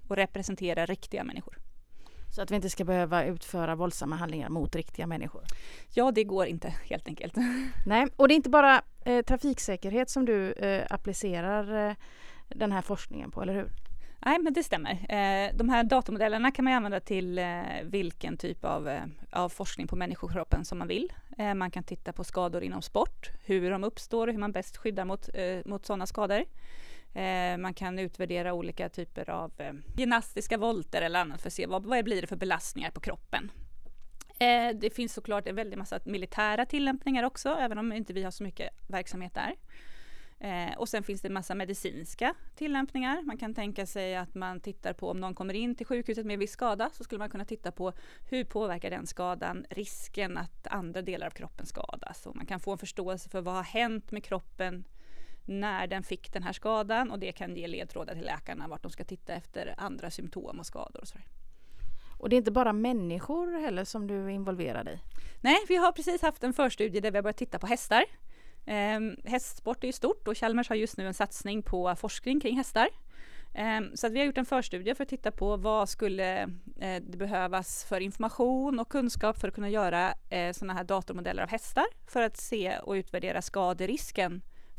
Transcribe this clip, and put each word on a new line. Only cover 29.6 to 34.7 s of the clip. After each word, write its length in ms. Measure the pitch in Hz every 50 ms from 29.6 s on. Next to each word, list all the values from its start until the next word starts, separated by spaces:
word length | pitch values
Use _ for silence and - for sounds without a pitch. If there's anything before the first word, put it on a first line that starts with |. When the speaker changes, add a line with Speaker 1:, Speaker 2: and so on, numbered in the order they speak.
| 143 143 143 147 - - -
Speaker 1:
gymnastiska 640 | - 254 240 233 233 233 - - 202 208 - 214 196
volter 440 | 208 233 226 175 156 - - 175
eller 180 | 165 165 170 180
annat 200 | 175 151 139 -
för 80 | - -
att 60 | -
se 120 | - 180
vad, 200 | 180 185 190 196
vad 180 | 208 254 240 226
blir 160 | 233 214 185
det 60 | 170
för 100 | - 202
belastningar 540 | - 190 185 170 160 - - - 190 175 160
på 100 | - 165
kroppen. 500 | - - - - - - - - - 202 - - - - - - - - - - - - - - - - - -
Eh, 300 | 247 240 240 240 233 240